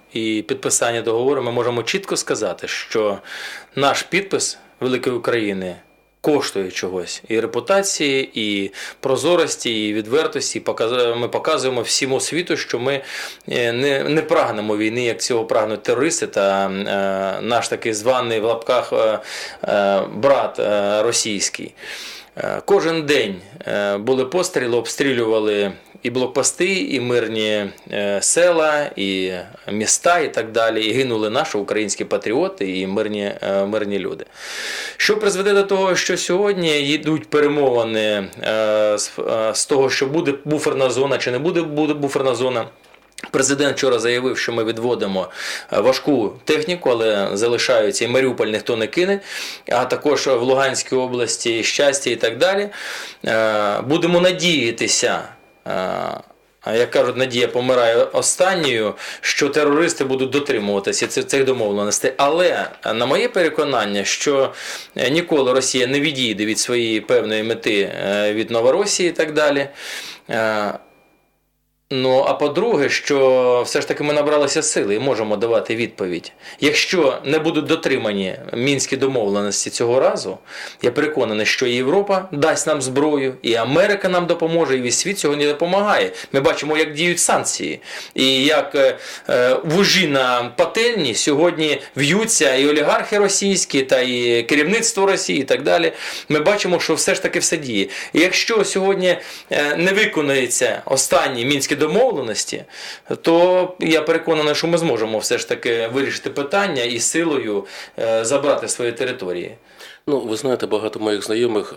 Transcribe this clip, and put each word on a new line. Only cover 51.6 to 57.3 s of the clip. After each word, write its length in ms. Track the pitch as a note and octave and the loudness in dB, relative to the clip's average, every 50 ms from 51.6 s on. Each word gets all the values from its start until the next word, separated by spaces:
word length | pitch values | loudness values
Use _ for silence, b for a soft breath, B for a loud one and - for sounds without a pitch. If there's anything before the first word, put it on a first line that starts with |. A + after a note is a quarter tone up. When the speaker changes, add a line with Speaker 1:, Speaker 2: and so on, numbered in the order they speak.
| G#2 | 0
Speaker 1:
Щастя 460 | - - - C#3+ C#3 C3+ - - C3+ | 0 0 2 2 2 2 0 0 -2
і 60 | A#2 | -2
так 220 | A2 A#2+ A2+ A#2 | 0 -2 -2 0
далі. 320 | B2+ D#3+ F#3 G3 G3+ G3+ G3+ B B B B B B B B B B B | 2 0 2 2 0 -2 -4 B B B B B B B B B B B
Е, 560 | - A2+ A2+ A2 A2 G#2+ G#2+ G#2 G2+ G#2 - | 0 2 2 2 2 2 2 2 0 0 0
будемо 380 | - B2+ D#3 E3+ E3 F3 F3 F3 | 0 0 0 2 2 4 4 4
надіятися, 1000 | F3+ F#3 F3+ D#3+ E3 F3 E3 C#3 A#2 A#2 A#2 - - - - - B2 A2+ F#2 E2 - - - - - - _ _ - | 4 4 2 2 0 2 2 2 0 0 -2 -2 -2 0 0 2 2 0 0 -2 -4 -8 -14 -20 -20 -20 _ _ -10
е, 40 | A2 G2+ F#2 F#2 F#2 F#2 F#2 F2+ E2 - - - - - _ _ _ _ _ | -6 -4 -4 -4 -4 -4 -4 -4 -6 -8 -10 -12 -18 -20 _ _ _ _ _
а 140 | - - A2 | -4 0 2
як 160 | A#2 A#2+ A#2 | 2 2 2
кажуть, 260 | - C#3+ B2+ B2 A#2 | 2 2 2 2 0
надія 300 | B2 C3 B2+ | 0 -2 0